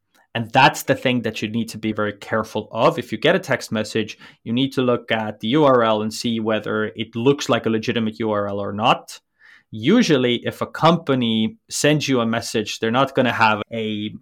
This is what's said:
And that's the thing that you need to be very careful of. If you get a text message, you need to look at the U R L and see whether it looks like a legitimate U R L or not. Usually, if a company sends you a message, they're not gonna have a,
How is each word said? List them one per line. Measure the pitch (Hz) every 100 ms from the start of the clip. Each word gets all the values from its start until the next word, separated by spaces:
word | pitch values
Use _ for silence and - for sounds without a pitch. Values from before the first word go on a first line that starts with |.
| _ _ _ 117
And | 110
that's | 135 147 -
the | -
thing | 135 135 123
that | 113 110
you | 107
need | 113 110
to | 110
be | 110
very | 107 104
careful | 101 - 113 107 110 107
of. | 113 139 127
If | -
you | 110
get | 143 185
a |
text | - 120 -
message, | 110 110 113 107 - - _
you | 113
need | 120 135
to | 135
look | 123 120 -
at | 113 110 107
the | 110
U | 147 143
R | 127
L | 113 107
and | 110
see | 107 120 113
whether | 110 107 107 107 107
it | - 110 117
looks | 123 147 -
like | 117 117
a |
legitimate | 110 110 117 110 110
U | 110
R | 104 101
L | 101
or | 101
not. | 101 120 175 - - _ _ _ - _
Usually, | 110 117 240 180 139 127 120 117
if | -
a | 113
company | - 160 170 165 131 117 110 110 - -
sends | - 147 151 135
you | 127
a | 117
message, | 117 - 117 104 -
they're | 113
not | 123 131 -
gonna | 120
have | 110 113 104 -
a, | 117 110 107 107 -